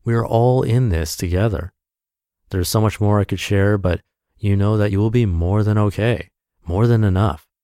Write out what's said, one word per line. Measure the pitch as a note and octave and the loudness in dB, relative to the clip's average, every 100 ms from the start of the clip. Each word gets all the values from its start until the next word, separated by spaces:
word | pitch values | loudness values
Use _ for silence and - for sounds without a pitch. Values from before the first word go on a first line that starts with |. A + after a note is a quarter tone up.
We | A#2+ | -4
are | A#2 - | -2 0
all | A2+ B2 B2+ | 2 2 2
in | - A#2+ B2 | 2 0 2
this | E2 D#2+ - | 0 -2 -6
together. | F2+ F2+ A2 F#2+ F2 - _ _ _ _ _ _ _ | -2 0 0 -2 -8 -16 _ _ _ _ _ _ _
There's | F#2+ E2+ | -6 -2
so | A2 | 0
much | G#2+ - | 0 0
more | G#2 G#2 | 0 2
I | |
could | G2 F#2+ | 0 -4
share, | - G2+ G2+ G#2 | -2 0 2 0
but | F#2 F2 - _ _ _ | 0 -4 -6 _ _ _
you | G#2 G2 | -2 0
know | G2+ G#2+ | 0 0
that | G#2 | 0
you | G2 | 0
will | A2+ | 0
be | B2 G#2+ | 0 0
more | E2+ F2 G#2 | 0 0 0
than | G#2 G#2+ | 0 0
okay, | G#2 - A2+ A#2 - _ _ _ - | 0 0 -2 -2 -8 _ _ _ -6
more | F2+ A#2 | 0 2
than | A2+ | 2
enough. | G#2+ F#2 G#2 - _ _ | 2 2 0 -4 _ _